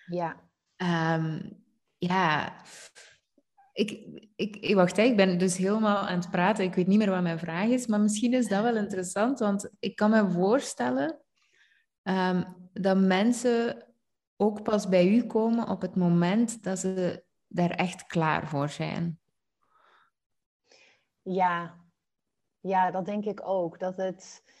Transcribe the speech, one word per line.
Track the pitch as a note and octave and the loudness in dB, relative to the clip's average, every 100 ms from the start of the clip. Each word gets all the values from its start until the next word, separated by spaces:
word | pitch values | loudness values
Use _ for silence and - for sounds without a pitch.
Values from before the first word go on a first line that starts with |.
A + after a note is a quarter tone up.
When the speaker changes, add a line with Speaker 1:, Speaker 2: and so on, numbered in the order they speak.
| - | -10
Speaker 1:
Ja. | F3 E3 - _ _ _ _ | -6 -6 -8 _ _ _ _
Speaker 2:
Ehm, | F3+ E3+ D#3+ D#3+ D#3+ D#3 - - _ _ _ _ | -2 0 2 0 -2 -6 -10 -16 _ _ _ _
ja, | F3 F#3+ E3+ D3+ - - - - - - - _ _ _ _ _ _ | -2 0 2 0 -4 -10 -20 -20 -20 -20 -20 _ _ _ _ _ _
ik, | - G#3 - E3+ - - - | -6 -6 -6 -16 -20 -20 -10
ik, | G#3 - | -8 -6
ik, | - | 0
wacht, | G3 F3+ F#3+ | 4 4 4
hè, | |
ik | A#3 G#3+ | 4 6
ben | F#3+ F3+ | 4 4
dus | F#3 F3+ | 0 0
helemaal | F#3+ G#3+ A3 G3+ | 0 2 2 0
aan | G3 F3+ | 0 -2
het | F3 | -2
praten. | F#3 F3+ G3+ | 0 2 2
Ik | F#3 | 0
weet | F#3 F3+ | 0 2
niet | G#3 | 4
meer | G#3+ | 2
wat | F#3 | 0
mijn | F3 E3 | 0 -4
vraag | E3+ E3 G#3+ | -6 -4 0
is, | B3+ B3 | 0 0
maar | G#3 | 0
misschien | G#3 G#3+ B3 | 2 2 0
is | B3+ A3 | 0 0
dat | G3 | 0
wel | A#3 A3+ | 0 0
interessant, | G3 F#3+ F3+ G3 A#3 C#4 | -2 -6 -6 -2 -2 0
want | G#3 G3+ - - | -2 -2 -6 -8
ik | G#3 - | -10 0
kan | G#3+ | 2
me | A3 G3 | 4 4
voorstellen, | F3 F#3+ C4 C#4 - B3 B3+ D4 D#4 _ _ _ _ _ _ _ _ | 2 2 2 0 -6 -4 -2 -4 -6 _ _ _ _ _ _ _ _
ehm, | - F#3+ F#3 F#3 E3+ - - | -4 -2 0 0 -4 -10 -16
dat | - F#3+ F#3+ | -4 2 4
mensen | F#3+ F#3 A3 A#3+ B3 A#3 A#3 - - _ _ _ _ _ | 4 4 2 2 0 0 0 -6 -14 _ _ _ _ _
ook | G#3 G#3 | 0 0
pas | - G#3 F#3 | -2 -2 2
bij | F#3 F3+ | 4 6
u | A3+ A#3 | 4 2
komen | A3 A3+ A#3 - | 0 0 0 -2
op | F#3 | -4
het | F3+ F#3 | -4 0
moment | F3 E3+ F3 G#3 A#3 - | 2 4 4 2 0 -2
dat | F#3 F#3 | -6 -4
ze | F#3+ F#3+ F3+ - - _ _ | -4 -2 -4 -4 -14 _ _
daar | F3 F3 | -2 0
echt | - F3+ - - | 0 -4 -4 -6
klaar | F3 D#3 D#3 D#3 | -2 0 0 -2
voor | D3 D3 | -4 -4
zijn. | - D#3 - E3+ D#3+ _ _ _ _ _ _ _ _ _ _ _ _ _ _ _ _ _ _ _ _ | -4 -6 -4 -6 -8 _ _ _ _ _ _ _ _ _ _ _ _ _ _ _ _ _ _ _ _
Speaker 1:
Ja. | - F#3 F3+ F3 E3+ - _ _ _ _ _ _ _ _ | -6 -2 0 -2 -6 -14 _ _ _ _ _ _ _ _
Ja, | F#3 F#3+ F#3 | -4 0 0
dat | F#3 | -2
denk | F3+ G#3 | -6 -6
ik | G#3 G3+ | -6 -8
ook. | - F#3+ E3+ E3+ | -4 -2 -4 -6
Dat | F#3 F3+ | -8 -6
het, | F#3+ F#3 - - _ _ | -6 -8 -16 -20 _ _